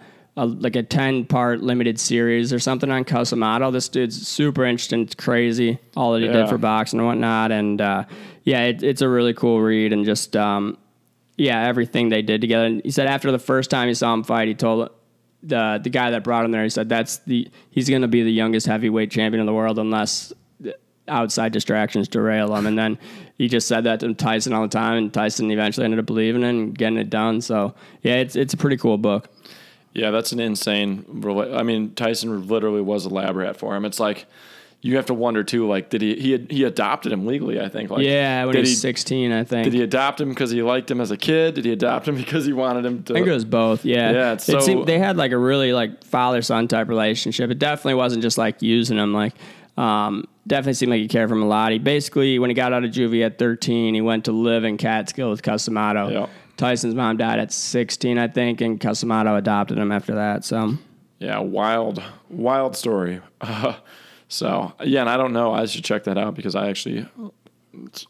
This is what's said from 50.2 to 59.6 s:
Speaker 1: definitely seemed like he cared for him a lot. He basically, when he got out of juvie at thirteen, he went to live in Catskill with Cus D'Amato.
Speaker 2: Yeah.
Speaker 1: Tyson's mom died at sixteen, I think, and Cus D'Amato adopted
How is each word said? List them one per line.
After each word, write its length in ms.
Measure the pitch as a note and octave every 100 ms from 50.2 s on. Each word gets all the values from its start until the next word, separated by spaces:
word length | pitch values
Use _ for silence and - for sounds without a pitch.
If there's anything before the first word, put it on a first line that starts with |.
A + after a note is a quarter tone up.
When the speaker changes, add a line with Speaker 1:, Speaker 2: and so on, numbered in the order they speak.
| - _ -
Speaker 1:
definitely 280 | C#3 C3+ B2
seemed 160 | B2
like 100 | A#2
he 60 | A2
cared 200 | A#2+ A2
for 60 | A2
him 60 |
a 60 | G#2+
lot. 240 | G#2+ A2
He 80 | A2
basically, 580 | C3+ D3 C#3+ C3+ C3+ B2+
when 140 | B2
he 20 |
got 180 | B2 B2+
out 120 | B2
of 80 | A#2+
juvie 340 | G#2+ A#2+ A#2 A2+
at 140 | -
thirteen, 560 | A#2+ A#2 - A#2 A2+ A2
he 60 |
went 240 | A2+ A2+ A#2+
to 60 |
live 320 | A2+ A#2 A#2
in 140 | A2 G#2
Catskill 540 | - A2 G2 - B2
with 100 | G#2
Cus 240 | - A2 -
D'Amato. 440 | A2 G#2+ G#2+ G2+
Speaker 2:
Yeah. 180 | G2+ G2+ - - -
Speaker 1:
Tyson's 380 | B2 B2 A#2+ A#2
mom 220 | A#2 A2+
died 220 | A2+ A2+
at 120 | G#2+
sixteen, 680 | - - B2 A#2 - B2+ A#2+
I 80 | A#2
think, 340 | C3 A#2+ A#2
and 180 | A#2 G#2+
Cus 220 | A2+ G#2+
D'Amato 340 | A#2+ A2 G#2+ G#2
adopted 420 | G2+ G2+